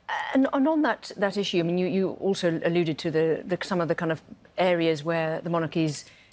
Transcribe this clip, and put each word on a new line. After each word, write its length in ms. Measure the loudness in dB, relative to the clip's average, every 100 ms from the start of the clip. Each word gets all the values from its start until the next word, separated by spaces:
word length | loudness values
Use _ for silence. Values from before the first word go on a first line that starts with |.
| -8 -6 -2
And, 140 | 2 2
and 140 | 2 2
on 160 | 2
that, 280 | 2 0 -6 -2
that 200 | -2 0
issue, 220 | 0 0
I 40 |
mean, 140 | 0 0
you, 100 | 0
you 220 | 0 0 0
also 420 | -2 0 0 0
alluded 340 | 0 0 0 -2
to 100 | -2
the, 320 | 0 2 0
the, 140 | -2 -6
some 180 | -2 -2
of 60 | 0
the 80 | 0
kind 160 | 0
of 100 | -2 -6 -20 -14 0
areas 460 | 2 4 2 2
where 380 | 0 0 0 -2
the 80 | -2
monarchy's 560 | -2 0 0 0 -2 -8 -20 -18